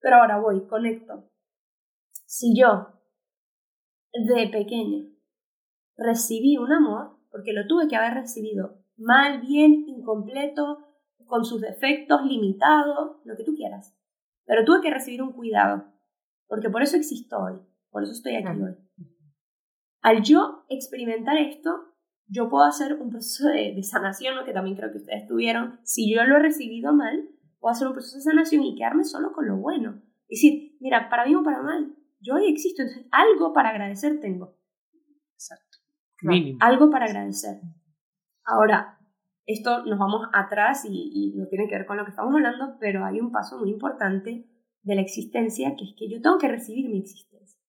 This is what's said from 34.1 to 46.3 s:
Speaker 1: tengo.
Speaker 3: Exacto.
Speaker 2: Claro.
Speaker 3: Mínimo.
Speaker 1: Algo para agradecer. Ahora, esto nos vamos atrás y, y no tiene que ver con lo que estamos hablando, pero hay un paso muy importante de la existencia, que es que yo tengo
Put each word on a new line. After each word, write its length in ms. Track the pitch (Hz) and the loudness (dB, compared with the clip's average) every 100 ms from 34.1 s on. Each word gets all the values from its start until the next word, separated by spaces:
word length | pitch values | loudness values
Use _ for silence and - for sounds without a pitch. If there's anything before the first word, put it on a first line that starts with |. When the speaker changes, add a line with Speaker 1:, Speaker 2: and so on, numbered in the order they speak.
| 294 | -4
Speaker 1:
tengo. 380 | - 180 180 _ _ _ _ _ _ _ _ | -6 -8 -10 _ _ _ _ _ _ _ _
Speaker 3:
Exacto. 460 | _ - - _ _ _ _ _ _ | _ -20 -20 _ _ _ _ _ _
Speaker 2:
Claro. 180 | 160 175 | 0 2
Speaker 3:
Mínimo. 220 | 151 131 | 0 2
Speaker 1:
Algo 300 | 233 262 302 | 4 8 6
para 160 | 269 226 | 6 -2
agradecer. 560 | 202 202 202 220 196 180 160 _ _ _ _ _ _ | -4 -8 -8 -10 -12 -18 -20 _ _ _ _ _ _
Ahora, 540 | - 220 214 190 - _ _ _ _ _ - | -2 2 4 4 0 _ _ _ _ _ -8
esto 360 | 214 220 240 233 | -6 -2 -4 -4
nos 120 | 202 | -2
vamos 280 | 196 214 220 | 0 -2 -2
atrás 500 | 202 196 208 214 262 | -2 -2 0 0 0
y, 260 | 220 185 156 | -6 -8 -6
y 220 | - 302 202 | -4 -4 -4
no 80 | 190 | -6
tiene 180 | 190 214 | -4 -4
que 80 | 202 | -4
ver 100 | 196 | -6
con 100 | 202 | -8
lo 80 | |
que 60 | 202 | -8
estamos 240 | 196 220 | -6 0
hablando, 420 | 294 247 247 269 - | 2 2 -2 -10 -6
pero 240 | 214 196 | -4 -2
hay 160 | 190 202 | -4 -4
un 140 | 233 | -4
paso 260 | 233 202 262 | -4 -6 -6
muy 120 | 208 | -4
importante 760 | 208 - 262 196 190 196 233 - _ _ _ | -4 -6 -4 -2 -2 -6 -12 -14 _ _ _
de 120 | 196 | -4
la 60 | 196 | -2
existencia, 760 | 190 - - 240 226 220 269 | -2 -6 -8 -4 -4 -2 -6
que 100 | 285 | -6
es 100 | 196 - | -12 -12
que 120 | 220 | -12
yo 100 | 233 | -2
tengo 160 | 269 | 2